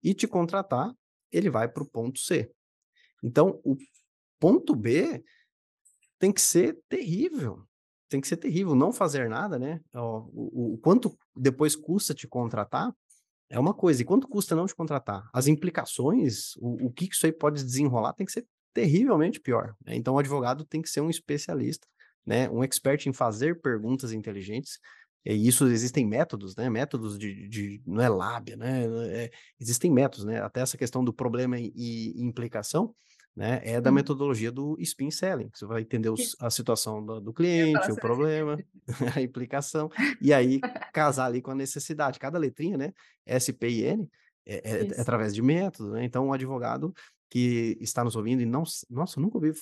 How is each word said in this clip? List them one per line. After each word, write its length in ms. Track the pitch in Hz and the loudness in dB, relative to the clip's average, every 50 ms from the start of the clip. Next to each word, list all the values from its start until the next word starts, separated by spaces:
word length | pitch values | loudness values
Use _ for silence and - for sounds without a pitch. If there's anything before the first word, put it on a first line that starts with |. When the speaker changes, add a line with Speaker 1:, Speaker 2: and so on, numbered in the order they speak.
Speaker 1:
E 120 | - 165 196 | 2 0 2
te 120 | - - | 2 0
contratar, 640 | 226 - 185 170 170 190 196 190 - - 120 135 - 247 _ _ _ _ _ _ _ | 0 2 0 0 2 0 -2 0 0 0 0 0 -2 -6 _ _ _ _ _ _ _
ele 200 | - 165 196 190 | -2 2 2 2
vai 180 | 127 113 113 117 | 2 2 0 0
pro 160 | - - 143 | -2 -6 -8
ponto 320 | - _ 113 117 120 127 - | -6 _ -4 -4 -4 -4 -6
C. 320 | - - 180 147 117 - _ _ _ _ _ _ _ _ _ _ _ _ _ _ | -2 0 0 0 0 -4 _ _ _ _ _ _ _ _ _ _ _ _ _ _
Então, 380 | - 117 117 143 156 196 190 - - | -8 0 6 6 6 6 4 0 0
o 120 | - 135 135 - _ _ _ _ _ _ _ _ _ _ _ | -2 -2 -2 -4 _ _ _ _ _ _ _ _ _ _ _
ponto 360 | 147 170 247 349 339 - 294 | 6 6 6 6 6 2 0
B 480 | 113 104 113 123 160 240 330 294 - - _ _ _ _ _ _ _ _ _ _ _ _ _ _ _ _ _ _ _ | 2 2 2 2 2 2 0 -4 -8 -12 _ _ _ _ _ _ _ _ _ _ _ _ _ _ _ _ _ _ _
tem 140 | - 196 | 2 2
que 80 | 202 - | 4 4
ser 380 | - - - 170 190 - 320 - _ _ | 2 4 6 6 4 4 2 -4 _ _
terrível. 760 | - 370 277 180 160 196 285 370 320 262 151 113 - - 101 _ _ _ _ _ _ _ _ _ | -4 -4 -2 -2 0 0 0 -2 -2 -2 -4 -4 -6 -8 -16 _ _ _ _ _ _ _ _ _
Tem 120 | - 139 | -4 -4
que 80 | 135 - | -2 -2
ser 80 | 175 165 | -4 -2
terrível. 360 | - 285 160 175 196 180 147 | -2 -2 0 0 2 4 6
Não 180 | 127 139 190 | 6 6 6
fazer 360 | 247 - 196 160 143 139 123 113 | 4 2 0 0 2 0 -2 -2
nada, 300 | 110 120 185 208 165 123 | -2 -4 -4 -4 -4 -4
né? 220 | 127 143 165 160 156 _ - | -4 -6 -6 -8 -10 _ -10
Ó, 260 | 127 120 117 113 110 113 123 | -8 -6 -6 -6 -8 -10 -12
o, 400 | - 117 117 - - 127 120 113 | -12 -10 -10 -8 -4 -4 -4 -4
o, 20 | 110 | -4
o 40 | 113 | 2
quanto 380 | - 156 190 247 - 214 - _ _ _ _ | 4 6 6 6 4 0 -6 _ _ _ _
depois 400 | - 127 135 131 131 156 151 147 | 2 2 2 4 4 2 2 2
custa 380 | - - - 170 202 - - 151 | -2 -2 -2 -2 -2 0 -2 -6
te 120 | - - | -6 -8
contratar 680 | 123 - 123 123 113 - 110 101 - - 127 180 247 247 _ _ _ _ _ _ _ _ _ _ _ | -8 -6 -4 -4 -2 -2 -4 -4 -2 -2 -2 -2 -2 -4 _ _ _ _ _ _ _ _ _ _ _
é 100 | 127 117 | 0 2
uma 160 | 127 175 214 | 2 2 2
coisa. 280 | - - 180 151 120 | 4 4 4 4 4
E 20 | 120 | 4
quanto 240 | 117 185 262 269 - | 4 4 4 4 2
custa 280 | - 202 185 - 170 | -2 -4 0 2 0
não 100 | 160 175 | 0 0
te 80 | 190 - | -2 -4
contratar? 540 | - 170 151 147 135 - - 101 95 107 - | -6 -6 -4 -4 -4 -4 -4 -8 -8 -10 -4
As 140 | - 123 127 | -2 2 6
implicações, 1080 | 143 156 147 147 175 165 - 127 - - - 120 143 202 262 196 131 107 - - - - | 6 4 4 2 -2 -2 -2 -4 -4 -4 0 2 2 4 4 2 2 0 -2 -8 -12 -12
o, 300 | - - 120 120 - 127 | -8 -6 -6 -4 -2 -4
o 60 | 123 | -4
que 160 | 120 - 175 185 | -2 -4 -6 -4
que 60 | - | -2
isso 120 | - - | 2 2
aí 60 | 160 | 2
pode 300 | 160 160 - 147 151 147 135 | 2 2 0 0 0 0 -4
desenrolar 500 | 127 123 131 147 139 123 117 110 123 - | -4 0 2 2 2 2 2 0 0 -2
tem 120 | - 190 | -4 -6
que 60 | - | -6
ser 140 | - - 247 _ _ _ _ _ | -6 -8 -10 _ _ _ _ _
terrivelmente 680 | _ - - 165 143 185 247 285 220 156 156 185 294 - | _ 2 4 4 6 6 6 6 6 4 4 2 0 -4
pior, 340 | _ - 120 110 - 110 107 _ - | _ 0 0 0 0 -4 -10 _ -12
né? 120 | - 113 | -6 -6
Então, 180 | 117 113 127 131 | -4 0 2 2
o 40 | 139 | 2
advogado 460 | 143 135 143 143 123 120 131 143 156 | 2 2 0 -2 0 0 -2 -2 -4
tem 160 | _ - 156 | _ -6 -6
que 60 | 160 - | -6 -4
ser 120 | - 151 | -4 -2
um 100 | 147 165 | -2 -2
especialista, 760 | 165 - _ - 147 147 - - 170 143 120 123 156 - _ _ _ _ - _ _ _ _ | -2 -4 _ -6 -6 -4 -4 -4 -4 -2 -2 -4 -4 -8 _ _ _ _ -20 _ _ _ _
né? 220 | - 107 117 131 - | -2 0 0 0 0
Um 140 | - 113 131 | 0 -2 0
expert 420 | 131 - - _ 139 139 143 - | 0 -2 -2 _ 0 0 0 0
em 60 | 139 | -4
fazer 480 | 127 - 135 117 107 107 131 160 175 170 | -2 0 0 -2 0 0 -2 -2 -2 -2
perguntas 520 | _ 139 120 107 104 113 131 131 131 117 | _ -2 -2 -2 -2 -2 -2 -2 -4 -6
inteligentes. 680 | 110 110 104 113 101 98 95 95 107 120 135 - - - _ - - - - _ _ _ _ | -8 -8 -8 -8 -10 -10 -8 -6 -8 -8 -8 -8 -16 -18 _ -20 -20 -20 -20 _ _ _ _
E 220 | - 104 104 107 | -2 0 4 4
isso 200 | 120 120 - 143 | 4 4 6 6
existem 400 | 127 120 110 120 123 - 156 127 | 4 4 4 0 0 0 0 0
métodos, 500 | 104 107 127 165 - - 107 98 95 92 | 2 2 0 0 0 -2 -10 -10 -12 -8
né? 140 | - 123 127 | -4 -2 -2
Métodos 480 | 110 110 139 143 - 120 110 107 104 101 | 0 -2 -2 -4 -4 -6 -6 -6 -8 -8
de, 280 | 104 104 98 98 98 101 | -8 -8 -10 -10 -12 -10
de, 340 | 110 110 101 101 101 113 127 | -6 -6 -6 -6 -8 -10 -10
não 160 | 131 92 110 | -4 0 0
é 60 | 123 120 | 0 0
lábia, 480 | 107 92 87 107 117 117 104 110 113 | 0 -2 -2 -4 -6 -8 -10 -12 -12
né? 280 | 110 113 123 131 127 120 113 113 113 117 107 - 113 120 | -8 -6 -4 -4 -2 -2 -4 -4 -6 -6 -6 -6 -8 -8
É, 60 | 117 - - - - _ _ | -10 -12 -18 -20 -20 _ _
existem 300 | 117 113 120 - - 180 | -6 -4 -4 0 2 4
métodos, 340 | 147 120 113 110 - - 101 | 6 6 4 4 0 -4 -6
né? 160 | 104 113 113 | -4 -4 -4
Até 200 | 101 104 _ 127 | -6 -6 _ -4
essa 180 | 127 131 - 131 | -4 -4 -2 -4
questão 260 | 135 117 - 127 127 | -4 -4 0 0 0
do 80 | 123 | 0
problema 460 | 117 - 127 123 113 120 127 127 123 120 | -2 -2 -4 -2 -2 -2 -2 -2 -2 -4
e, 120 | 120 104 - | -6 -8 -10
e 460 | - 120 117 117 113 113 110 - - | -8 -8 -8 -6 -6 -8 -8 -6 -6
implicação, 720 | 120 123 117 - 117 117 - 110 107 - - 160 220 247 - _ _ _ _ _ _ _ _ | -6 -6 -4 -4 -8 -6 -6 -8 -8 -2 0 0 0 0 -4 _ _ _ _ _ _ _ _
né? 240 | - 104 110 123 - - | -6 -2 -2 -2 -2 -2
É 160 | 113 117 123 | -2 -2 2
da 100 | 120 131 | 4 6
Speaker 2:
Hum. 40 | 135 | 6
Speaker 1:
metodologia 560 | 139 139 143 147 135 143 143 131 110 110 117 | 6 4 2 0 0 0 0 0 0 -2 -4
do 260 | 120 135 139 147 156 - | -4 -6 -6 -6 -6 -4
spin 300 | 170 165 - - 131 147 | -6 -8 -6 -6 -6 -6
selling, 400 | 156 - - 190 185 131 110 110 | -4 -2 -2 -2 -2 -4 -6 -8
que 80 | - - | -10 -14
você 80 | 107 | -10
vai 160 | 101 113 113 | -6 -4 -6
entender 260 | 110 110 - 117 110 113 | -4 -2 -2 0 0 0
os, 120 | 110 107 | 0 0
Speaker 2:
Isso. 140 | - - - _ | -4 -6 -6 _
Speaker 1:
a 80 | 123 117 | -4 -4
situação 540 | - - 113 - 113 - - 113 107 107 107 | -4 -2 0 0 0 0 0 -4 -6 -8 -8
do, 160 | 107 110 110 | -8 -10 -10
do 140 | 101 107 110 - 165 175 | -10 -12 -2 0 2 4
Speaker 2:
Eu 60 | 175 165 165 | 4 4 4
ia 40 | 156 | 4
falar 120 | 151 143 - | 4 4 2
Speaker 1:
cliente, 60 | - | 2
o 60 | 110 | -2
Speaker 2:
sobre 40 | 107 | -2
Speaker 1:
problema, 640 | - 113 120 127 147 156 156 156 156 147 147 151 - _ _ - _ | 0 0 2 2 2 0 0 0 0 -2 -4 -4 -8 _ _ -20 _
<laughs> 320 | - 127 - 139 120 123 151 | -10 -4 -2 -2 -2 0 0
a 20 | |
implicação, 720 | 131 120 - 123 123 117 - 139 143 - - 156 151 156 - - 262 294 254 - | -2 -2 -4 -8 -8 -4 -4 -4 -4 -2 -4 -4 -4 -4 -2 0 0 0 0 2
e 120 | - 139 | 6 6
aí 300 | 147 135 123 127 131 135 | 8 8 8 6 4 2
Speaker 2:
<laughs> 280 | - - - - - - | 0 -4 -6 -8 -12 -6
Speaker 1:
casar 340 | - 160 156 147 127 131 131 | 0 2 2 2 2 2 -2
ali 160 | 127 120 127 | -2 -2 -4
com 80 | 127 135 | -6 -6
a 40 | 131 | -6
necessidade. 640 | 135 135 131 - 147 - - 160 147 151 135 127 - | -6 -6 -6 -6 -10 -8 -8 -2 0 0 -2 -2 -4
Cada 200 | - 139 156 175 | -8 -6 -2 0
letrinha, 400 | 156 131 123 - 151 175 208 143 | -2 -2 -2 -2 -4 -2 -2 -2
né? 140 | 135 175 - _ _ _ _ _ _ | -4 -4 -6 _ _ _ _ _ _
S, 260 | - 127 131 123 - | -2 0 0 0 0
P 160 | 127 _ 117 120 | -4 _ -2 -2
e 140 | 120 113 110 | 0 2 0
N 240 | 120 - 226 196 151 _ _ _ _ _ _ _ | 0 0 0 -4 -6 _ _ _ _ _ _ _
é, 80 | - 101 | -12 -12
é, 260 | - - 107 110 92 | -10 -6 -4 -2 -2
é 40 | 107 | -2
Speaker 2:
Isso. 140 | 98 - - | -2 -2 -4
Speaker 1:
através 320 | 120 - 117 110 110 107 101 | -2 0 0 0 0 -2 -2
de 80 | 107 | 2
método, 500 | 117 131 156 175 196 190 - - 110 101 | 2 4 4 4 2 -2 -4 -6 -10 -8
né? 120 | 107 113 123 | -6 -4 -6
Então, 240 | 123 123 127 135 139 | -2 -2 -2 -2 0
um 40 | |
advogado 640 | 135 131 131 131 135 123 120 117 117 135 147 175 190 - - - _ _ _ _ | -2 -4 -4 -6 -6 -6 -4 -4 -4 -4 -4 -6 -8 -10 -20 -20 _ _ _ _
que 480 | - 123 123 123 120 117 117 113 107 - | 0 2 2 2 2 2 0 -2 -4 -4
está 220 | 117 107 - - | -6 -6 -2 -2
nos 140 | 120 120 110 | -2 -2 -2
ouvindo 240 | 113 104 113 127 131 | -4 -2 0 0 0
e 40 | 120 | 0
não 160 | 113 120 143 | 0 0 -2
s-, 240 | 165 - - - - _ | -2 -4 -8 -12 -12 _
"Nossa, 300 | 120 123 165 190 - 139 | -6 -6 -6 -4 -2 -2
eu 40 | |
nunca 140 | 143 214 - | -2 0 0
ouvi 160 | 226 156 156 156 - | 0 0 0 -2 -2